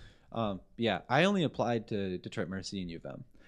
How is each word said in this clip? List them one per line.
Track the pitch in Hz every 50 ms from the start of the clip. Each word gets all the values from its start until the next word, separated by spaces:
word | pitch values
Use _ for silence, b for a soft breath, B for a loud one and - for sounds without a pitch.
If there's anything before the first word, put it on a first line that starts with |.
| b b b b b b
Um, | b 117 113 104 98 90 - - - -
yeah, | 113 110 95 80 - -
I | 123 143 175
only | 196 208 196 160
applied | 123 - - 117 113 120 117 107 -
to | 113 101 98 95 90 90
Detroit | - 107 - 113 92 80
Mercy | 95 95 90 - - 95
and | 90 85
U | 82 80
of | -
M. | 71 67 - - - - b b